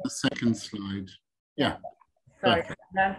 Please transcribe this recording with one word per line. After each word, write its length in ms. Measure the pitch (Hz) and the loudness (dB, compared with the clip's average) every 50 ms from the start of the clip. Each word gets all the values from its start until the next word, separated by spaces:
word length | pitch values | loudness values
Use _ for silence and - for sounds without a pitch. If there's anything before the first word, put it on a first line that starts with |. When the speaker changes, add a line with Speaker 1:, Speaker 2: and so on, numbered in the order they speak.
Speaker 1:
the 80 | - - | -6 -6
second 460 | - - - 135 - - 120 117 110 | -4 -4 -4 -4 -2 0 0 0 0
slide. 520 | - - - - 104 101 98 98 101 95 92 - - _ _ _ _ _ _ _ | 0 -4 -8 -8 -8 -6 -4 -4 -6 -6 -10 -14 -20 _ _ _ _ _ _ _
Yeah. 200 | 147 135 101 - - - - - _ _ _ _ _ _ _ _ _ | 0 0 0 0 -4 -10 -14 -16 _ _ _ _ _ _ _ _ _
Speaker 2:
Sorry, 220 | - - 120 - | 4 4 4 4
Speaker 1:
Perfect. 180 | - - - - - - 185 190 190 196 196 | 2 -2 -8 -12 -14 -2 2 2 2 2 0